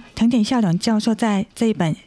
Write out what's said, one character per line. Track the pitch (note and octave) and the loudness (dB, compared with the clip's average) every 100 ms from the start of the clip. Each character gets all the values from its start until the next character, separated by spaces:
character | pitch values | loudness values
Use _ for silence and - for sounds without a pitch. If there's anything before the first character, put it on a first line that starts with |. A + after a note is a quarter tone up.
| - | -4
藤 | - A#3 | -2 2
田 | B3 | 2
孝 | G#3+ B3+ | 2 0
典 | G3 E3+ | 0 0
教 | A#3 G#3+ | 0 0
授 | A3+ | 0
在 | A3 A3+ G3 - | 0 0 -2 -4
这 | - A3+ | -2 -2
一 | |
本 | E3+ E3 - | 0 -2 -4